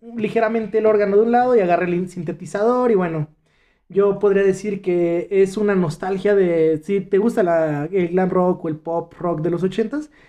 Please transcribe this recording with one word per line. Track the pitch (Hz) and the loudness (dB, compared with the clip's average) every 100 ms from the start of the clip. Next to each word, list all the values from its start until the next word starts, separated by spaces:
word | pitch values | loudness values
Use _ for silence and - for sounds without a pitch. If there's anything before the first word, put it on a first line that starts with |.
| 233 233 | -14 -6
ligeramente | 214 226 220 226 220 220 | -4 0 0 -2 -2 0
el | 220 | 2
órgano | 208 202 202 | 2 2 2
de | |
un | 233 | 4
lado | 240 254 240 | 2 4 2
y | |
agarra | 180 170 175 | 2 0 0
el | 175 180 | -2 -4
sintetizador | 180 160 160 185 202 226 247 247 | -8 -10 -10 -8 -2 0 2 2
y, | 196 | 0
bueno, | 180 160 151 _ _ _ _ _ - | 0 -4 -8 _ _ _ _ _ -4
yo | 185 202 196 | 0 2 2
podría | 208 196 | 2 4
decir | 196 190 208 196 | 2 0 -4 -4
que | 185 175 170 170 - | -2 0 0 -2 0
es | 190 190 208 | 2 2 0
una | 208 190 | 0 0
nostalgia | 165 - 185 196 208 | 0 -4 -6 -2 0
de, | 202 180 165 160 156 | 2 2 2 2 0
si | 175 196 | -2 -4
te | 190 196 | 0 0
gusta | 233 233 | 2 2
la, | 175 165 156 147 | 2 2 0 -2
el | 156 190 170 | -2 -2 0
glam | 180 185 | 0 0
rock | 180 180 175 | 0 0 -2
o | 165 | -6
el | 156 | -8
pop | 170 165 165 - | -6 -6 -6 -6
rock | 175 156 | -4 -2
de | 175 | -2
los | 170 | -2
ochentas, | 190 220 220 294 - _ | -2 -2 -4 -6 -10 _